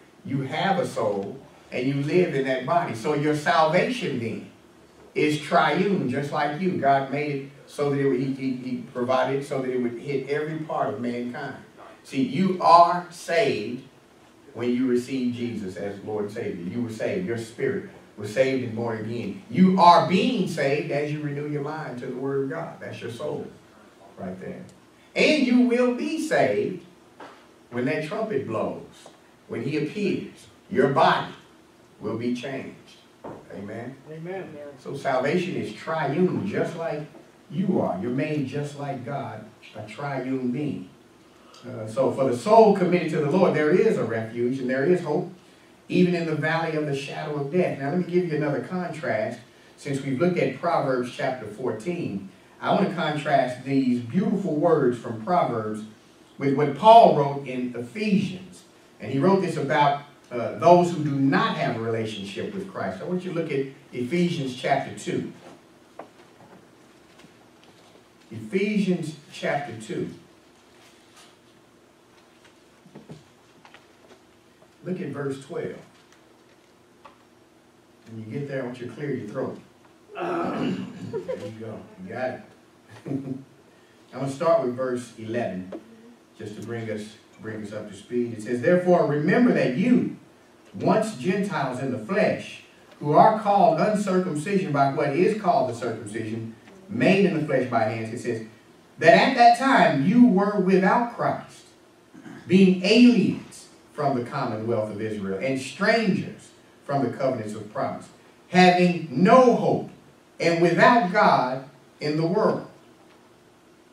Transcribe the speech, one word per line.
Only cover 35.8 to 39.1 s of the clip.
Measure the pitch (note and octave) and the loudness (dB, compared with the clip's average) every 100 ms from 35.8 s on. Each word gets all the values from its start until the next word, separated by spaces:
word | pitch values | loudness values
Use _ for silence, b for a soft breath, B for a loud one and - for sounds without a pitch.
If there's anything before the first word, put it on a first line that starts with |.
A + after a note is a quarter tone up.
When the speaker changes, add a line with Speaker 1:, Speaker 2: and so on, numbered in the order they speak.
| - D#3+ D3 E3+ F#3 - F#3+ | -6 -4 -2 2 2 2 -4
Speaker 1:
just | - E3 E3+ | -4 -4 -4
like | E3 D3+ - - - _ - | -6 -6 -10 -18 -20 _ -10
you | D3 - - | -4 0 0
are. | - - | 0 -4
You're | A#2+ | -4
made | C3 D#3 D3+ B2 | -2 -2 -2 -4
just | D3 D3 C#3 | -6 -8 -8
like | C#3 A#2+ | -10 -8
God, | C3+ | -8